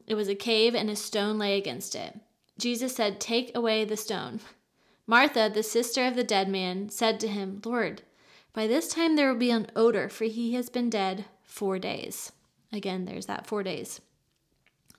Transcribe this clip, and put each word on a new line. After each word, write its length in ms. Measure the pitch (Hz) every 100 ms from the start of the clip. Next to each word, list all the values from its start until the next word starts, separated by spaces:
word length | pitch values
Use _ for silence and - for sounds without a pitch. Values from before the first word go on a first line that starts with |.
| -
It 80 | 214
was 140 | 202
a 60 | 202
cave 380 | 233 220 233
and 160 | 233 214
a 60 | 208
stone 420 | - 214 202 214
lay 200 | 202 196
against 360 | 196 120 - -
it. 220 | - 214 - _ _ -
Jesus 380 | 240 240 254 254
said, 240 | 214 202
'Take 360 | - 233 247 240
away 280 | 226 220 208
the 120 | 214
stone.' 420 | - 196 226 220 - - _ _ _ _ -
Martha, 460 | 233 285 247 220
the 100 | 214
sister 420 | 220 233 247 262 254
of 80 | 240
the 80 |
dead 240 | 240 202 190
man, 400 | 190 185 185 202
said 300 | - 226 220
to 80 | 214
him, 340 | 202 190 196 226
'Lord, 360 | 240 180 107 - _ _ - _
by 140 | 226 220
this 200 | 269 330
time 280 | 320 330 302
there 140 | 269
will 80 | 233
be 120 | 247
an 160 | 226 196 -
odor, 320 | 226 202 143
for 160 | - 226
he 280 | 220 233
has 160 | 247 247
been 200 | 247 240
dead 360 | 214 190 190 202 _
four 340 | _ - 196 190
days.'" 520 | 185 - - - - - _ _ _
Again, 340 | 208 190 185 180
there's 200 | - 190
that 200 | 196 -
four 180 | 208
days. 360 | 185 156 - - _ _ _ _ _ _ _ _ _